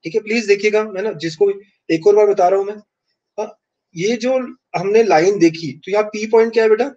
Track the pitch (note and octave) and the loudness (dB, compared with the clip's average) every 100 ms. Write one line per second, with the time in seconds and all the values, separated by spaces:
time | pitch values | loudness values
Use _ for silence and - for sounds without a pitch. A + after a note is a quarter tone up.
0 | E3 A3 G#3 A#3 G3+ G3+ G#3+ G#3+ A3 F#3 | -6 -8 -4 -6 0 0 2 -2 -4 -6
1 | G#3+ E3 E3 D#3+ G3+ G3 _ _ _ D#3+ | -8 -8 -10 -2 -2 -2 _ _ _ 0
2 | G3+ G#3 G#3 G3 F3+ G3 G3 G#3+ _ _ | 4 4 4 2 2 2 -2 -10 _ _
3 | _ _ _ - A3 - _ _ _ F3 | _ _ _ -12 -12 -12 _ _ _ -6
4 | F#3+ A#3 A#3+ C4 B3 B3 _ D#3 F#3+ G#3+ | -4 -2 -2 -4 -4 -14 _ -6 0 2
5 | A3+ D#3+ F3+ G3+ E3 D#3+ D#3 B2 - G3+ | 4 4 2 2 2 0 -12 -12 -4 -4
6 | G#3 G#3+ G#3+ A3+ A3+ A3+ A3 G#3+ C4+ | -4 -6 0 2 2 2 2 2 0